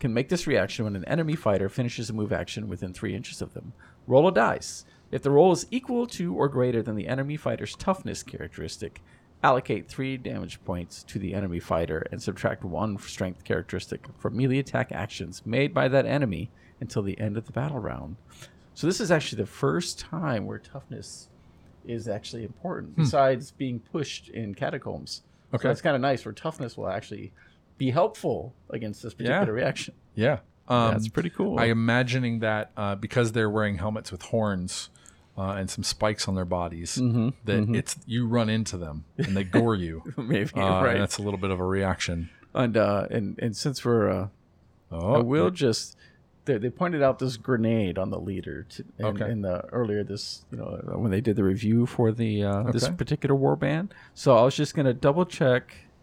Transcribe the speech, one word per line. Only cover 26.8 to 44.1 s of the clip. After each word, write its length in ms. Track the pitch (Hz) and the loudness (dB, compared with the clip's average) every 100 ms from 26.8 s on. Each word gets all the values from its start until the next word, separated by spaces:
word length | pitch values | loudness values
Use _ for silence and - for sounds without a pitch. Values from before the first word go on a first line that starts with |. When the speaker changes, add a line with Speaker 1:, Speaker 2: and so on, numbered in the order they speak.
| 98 | -6
Speaker 1:
actually 440 | 95 - 104 104 - - _ _ - | -6 -6 -12 -12 -16 -20 _ _ -4
be 120 | 131 | 0
helpful 640 | 127 208 - 160 104 98 - - | 2 2 0 -4 -2 -4 -14 -10
against 320 | 117 113 104 | -8 -6 -8
this 120 | 120 | -12
particular 300 | - 117 156 190 | -6 0 2 2
Speaker 2:
Yeah. 40 | 110 | 2
Speaker 1:
reaction. 300 | 131 135 - - _ | 0 -2 -8 -12 _
Speaker 2:
Yeah. 240 | - 117 147 - _ - | 0 2 2 -4 _ 0
Speaker 1:
Yeah, 180 | 123 113 | 4 4
Speaker 2:
Um, 60 | |
Speaker 1:
that's 160 | 110 110 | 4 0
pretty 220 | - 170 | -2 -2
cool. 300 | - 190 120 | 0 0 2
Speaker 2:
I'm 100 | 117 | 4
imagining 720 | 113 113 120 127 131 123 113 | 4 4 4 2 0 0 0
that, 320 | 110 107 107 - | 0 0 -2 -4
uh, 200 | 101 101 | -2 -2
because 340 | 107 127 117 | -2 2 2
they're 160 | 113 107 | 2 2
wearing 260 | 107 107 95 | 2 2 0
helmets 340 | 101 110 113 | -2 -4 -6
with 120 | 90 | -12
horns, 680 | - 117 107 95 90 - - - - - _ - | -2 0 2 0 -2 -6 -12 -16 -20 -20 _ -6
uh, 140 | 95 | -4
and 180 | 98 92 | -2 -4
some 140 | - | -4
spikes 420 | 98 - 107 107 - | -4 0 0 0 -2
on 80 | |
their 120 | 95 87 | -2 0
bodies, 500 | 90 87 85 85 - | 0 -2 -4 -6 0
Speaker 1:
Mm-hmm. 320 | 123 117 113 - | 2 4 2 -2
Speaker 2:
that 160 | 107 101 | 0 2
Speaker 1:
Mm-hmm. 120 | 107 117 | 2 0
Speaker 2:
it's, 200 | 135 - - | -2 -8 -4
you 200 | 117 117 | -2 2
run 220 | 120 110 | 2 2
into 280 | 110 110 90 | 2 0 -4
them 260 | 82 76 - - | -6 -8 -10 -4
and 180 | 98 98 | 0 0
they 80 | |
gore 300 | 95 92 117 104 | 2 4 4 2
you. 260 | 85 80 - | 0 -6 -8
Speaker 1:
<laughs> 60 | 131 | -8
Maybe, 340 | 113 110 101 | 0 0 2
Speaker 2:
Uh, 280 | - 98 92 | 0 2 4
Speaker 1:
right. 100 | 123 | 4
Speaker 2:
and 80 | 101 | 4
that's 160 | 101 - | 2 0
a 40 | |
little 160 | 101 98 | -2 -2
bit 120 | 98 | 0
of 100 | 92 | 0
a 40 | |
reaction. 640 | 92 95 95 90 - 85 85 - - | 2 2 2 0 -2 -4 -4 -10 -8
Speaker 1:
And, 220 | - 123 110 | 0 2 4
uh, 300 | 101 101 - | 4 2 0
and, 280 | 113 98 - | -2 -2 -2
and 160 | 120 104 | -4 -2
since 280 | 156 131 | -4 -2
we're, 240 | 120 117 | 2 4
uh, 200 | 101 | 4